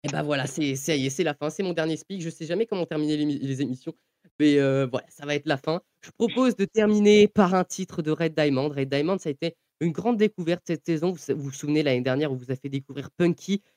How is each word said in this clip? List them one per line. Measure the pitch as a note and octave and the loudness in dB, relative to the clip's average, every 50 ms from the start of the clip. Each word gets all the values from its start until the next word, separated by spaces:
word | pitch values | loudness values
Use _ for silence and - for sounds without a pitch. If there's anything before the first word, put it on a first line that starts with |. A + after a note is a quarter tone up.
| - | -6
Eh | - | -4
ben | - D#3 | -4 -4
voilà, | D3+ D3 D3 C#3 C3 | -2 -2 -2 -2 -2
c'est, | C3+ - - D3+ C#3 C3+ | -4 -4 -2 -2 -2 -2
ça | C3+ - - D#3+ | -4 -2 -2 -2
y | C#3+ C3 | 0 0
est, | C3+ | -2
c'est | C3+ - F3 | -2 -2 -2
la | D#3 C#3+ | -2 -2
fin, | _ D3 D3+ | _ -6 -8
c'est | D#3 - | -4 -4
mon | G3 F#3 | -4 -4
dernier | E3+ E3 D#3 D#3+ D#3+ | -2 -2 -2 -2 -4
speak. | D#3 - _ G3 F#3+ | -6 -8 _ -10 -8
Je | D#3+ E3 | -8 -10
sais | D#3+ - E3 | -8 -10 -8
jamais | D3+ F3 G3 A3+ | -4 -2 -2 -2
comment | - G#3 F#3 E3+ | -2 -2 -4 -4
terminer | - E3 D3+ D3+ D3+ D3+ | -4 -2 -2 0 0 0
les | D3+ D3 | 0 0
mi-, | D3+ C#3+ C#3 | -2 -2 -2
les | C3+ C3+ C3+ B2+ | -4 -4 -4 -4
émissions, | D3 B2 B2+ B2+ - E3 D#3 _ _ _ _ _ _ _ _ - | -4 -4 -6 -8 -10 -14 -14 _ _ _ _ _ _ _ _ 2
mais, | D3 D3 C#3+ C#3+ | 4 4 6 4
euh, | C#3 C3+ C3+ C3+ C3+ B2+ | 4 4 2 2 0 0
voilà, | B2+ - - _ | -2 -6 -6 _
ça | - - D3 | -20 -14 -6
va | C#3+ D3 | -4 -4
être | C#3+ C#3+ | -4 0
la | D#3 D3 | -2 -2
fin. | C3+ - - D#3+ F3+ _ _ _ _ | -2 -2 -4 -4 -4 _ _ _ _
Je | - - | -20 -20
propose | - _ A#3 A3+ - B3 B3+ B3+ - | -4 _ -2 -2 2 2 2 2 2
de | - G3 | 0 -2
terminer | G3 _ A3 G#3+ G#3 G#3 G#3 G#3 G#3 G#3 G#3 G3+ - | 0 _ 2 2 4 4 6 6 8 8 8 8 6
par | _ G#3+ G3+ F3 F#3+ | _ 4 4 4 4
un | F#3 F3+ | 2 0
titre | _ - - F#3+ - - - | _ -6 -10 -10 -8 -8 -6
de | D#3 D3+ | -2 -2
Red | D#3 C#3+ E3 E3 D#3 | -2 0 -2 -2 0
Diamond. | D#3+ D3+ D3 C#3 C3 C#3 D3+ | 2 2 2 2 2 0 -2
Red | C#3+ C#3 C3+ C3+ | -2 -2 -2 -2
Diamond, | C#3 C#3 D3 E3+ G3 F#3 | 0 -2 0 0 -2 -2
ça | - D#3+ | -4 -6
a | |
été | C#3 _ - E3 E3 _ _ _ _ _ | -6 _ -6 -8 -8 _ _ _ _ _
une | D#3 E3+ | -2 -2
grande | D3+ - E3+ A#3 B3 | -2 -2 -2 -2 2
découverte | G#3 G#3+ G#3 _ - F3 D#3+ F3 E3+ _ | 2 0 0 _ -4 -2 -2 -2 -2 _
cette | - E3+ D3+ _ | -6 -6 -4 _
saison. | - E3 D#3 D#3+ F3+ | -2 -2 0 0 -2
Vous | F#3 D#3+ | -2 -4
sa-, | - - C3 | -4 -4 -4
vous | A#2+ | -4
vous | C#3 C#3 | -4 -8
souvenez, | C3+ - - D3 D3+ D3+ | -10 -8 -4 0 0 2
l'année | D#3 D3 B2+ B2 | 2 2 2 2
dernière, | B2 C3 B2+ C#3 D3+ D3 | 2 0 0 0 0 -2
on | C3 | -4
vous | B2+ B2 B2 | -6 -6 -6
a | C3 | -8
fait | B2+ - C#3 | -6 -6 -6
découvrir | C3+ C#3 C3+ - C3+ C#3+ C3+ C#3 | -6 -6 -8 -8 -12 -12 -12 -12
Punky. | _ - F3+ E3+ E3 - - - G3 G3 _ _ _ | _ 0 0 0 0 -2 -4 -4 -4 -4 _ _ _